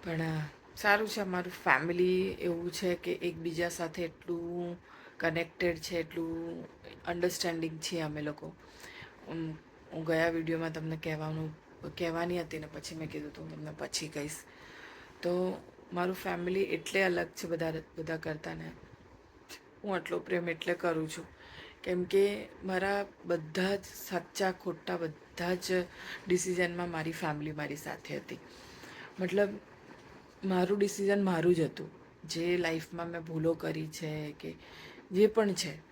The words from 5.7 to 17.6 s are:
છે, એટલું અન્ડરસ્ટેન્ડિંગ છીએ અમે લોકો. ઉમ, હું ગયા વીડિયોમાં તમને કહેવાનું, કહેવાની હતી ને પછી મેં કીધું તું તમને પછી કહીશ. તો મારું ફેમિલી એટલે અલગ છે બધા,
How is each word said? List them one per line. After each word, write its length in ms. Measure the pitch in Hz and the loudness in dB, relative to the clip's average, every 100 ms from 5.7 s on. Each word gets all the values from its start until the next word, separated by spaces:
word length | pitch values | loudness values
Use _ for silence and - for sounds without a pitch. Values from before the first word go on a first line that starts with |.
| 165 | 2
છે, 180 | 156 170 | -2 -2
એટલું 720 | 160 175 165 165 165 170 165 - - - | -2 -2 -4 -4 -4 -8 -10 -14 -18 -12
અન્ડરસ્ટેન્ડિંગ 760 | - 175 180 175 180 165 160 160 | -4 2 2 2 0 0 -2 -4
છીએ 200 | - 175 | -4 -2
અમે 220 | 156 151 | -2 -2
લોકો. 300 | 147 147 156 - - - - - - - - | -4 -4 -10 -14 -20 -18 -16 -16 -16 -18 -10
ઉમ, 240 | 160 160 156 - - - | -6 -4 -6 -14 -20 -12
હું 120 | 160 | -8
ગયા 240 | 160 160 165 | 2 4 4
વીડિયોમાં 440 | 165 160 165 165 | 4 0 0 0
તમને 240 | 160 160 160 | -4 -4 -4
કહેવાનું, 600 | 160 156 156 156 156 156 - - 151 151 | -4 -4 -2 -4 -4 -8 -18 -12 -12 -2
કહેવાની 440 | 170 165 170 175 | -2 0 0 0
હતી 180 | 165 160 | -2 -6
ને 80 | 151 | -8
પછી 280 | 160 - | -10 -10
મેં 160 | 160 156 | -8 -6
કીધું 240 | 151 147 | -6 -8
તું 160 | 147 156 | -10 -12
તમને 220 | 156 151 151 | -10 -10 -8
પછી 300 | 143 - 151 | -6 -4 -4
કહીશ. 280 | 151 147 - - - - - - - - - | -4 -6 -8 -14 -20 -20 -18 -18 -18 -20 -4
તો 380 | 175 180 185 190 - - - | 0 2 2 -2 -10 -20 -8
મારું 220 | 175 180 | 0 0
ફેમિલી 480 | 185 190 175 175 185 | 0 -2 -2 0 2
એટલે 400 | 196 170 - 190 | 2 0 0 4
અલગ 240 | 190 175 165 | 4 2 -2
છે 200 | - 175 | -4 -2
બધા, 260 | 165 | 0